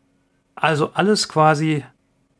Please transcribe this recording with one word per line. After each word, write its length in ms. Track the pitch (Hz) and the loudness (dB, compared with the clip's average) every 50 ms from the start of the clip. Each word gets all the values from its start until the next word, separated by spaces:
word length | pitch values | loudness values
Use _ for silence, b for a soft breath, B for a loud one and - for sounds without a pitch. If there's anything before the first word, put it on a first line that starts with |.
| _ _ _ _ _ _ _ _ _ _ _ | _ _ _ _ _ _ _ _ _ _ _
Also 340 | - - 151 160 143 160 - - | -4 -2 -2 0 0 -2 -2 -2
alles 340 | - 170 202 214 - - - | -2 0 0 0 0 -2 -2
quasi 560 | - 160 156 156 156 143 156 160 156 147 - - _ _ _ _ _ _ _ _ _ | 0 2 2 4 2 2 0 -2 -2 -4 -6 -10 _ _ _ _ _ _ _ _ _